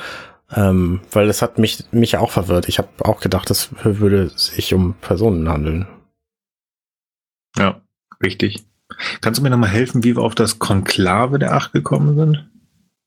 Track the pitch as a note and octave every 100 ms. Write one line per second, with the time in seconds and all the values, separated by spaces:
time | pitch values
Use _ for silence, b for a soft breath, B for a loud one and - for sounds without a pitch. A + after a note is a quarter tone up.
0 | B B B B - - G2 F#2+ F2+ F#2
1 | - G#2+ G#2 G2+ A#2+ - A2 - - A#2
2 | A#2 F#2 A2 - F#2 F2+ - - - -
3 | G#2+ G#2+ F#2+ F#2+ - G2 - - A2+ G2+
4 | G#2 G2 F2+ - - - - F#2 F2+ F#2+
5 | - F2+ A2+ E2+ D#2+ D#2 D2+ E2 F#2+ -
6 | _ _ _ _ _ _ _ _ _ _
7 | _ _ _ _ _ - G2 - _ _
8 | _ - - - G#2 - - _ - B
9 | B B A2+ A#2 C#3 B2 A2 G#2 B2+ B2+
10 | A#2+ A#2+ A#2 - A2 - - G2 F#2+ -
11 | F2+ G2 B2+ C#3 B1+ C#3+ - C#3+ C#3+ C#3+
12 | D3 D3 D#3 D3+ - _ _ _ _ _